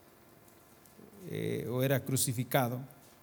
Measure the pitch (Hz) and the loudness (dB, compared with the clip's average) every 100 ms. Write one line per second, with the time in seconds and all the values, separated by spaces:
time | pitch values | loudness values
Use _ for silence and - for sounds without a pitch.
0 | - - - - - - - - - - | -20 -20 -20 -20 -20 -20 -20 -20 -20 -20
1 | - - 180 53 55 - - 127 135 131 | -20 -16 -8 -4 -2 -4 -2 0 2 2
2 | - 131 - 117 - 143 120 123 135 - | 2 2 2 0 2 2 2 -2 -8 -16
3 | - - | -20 -20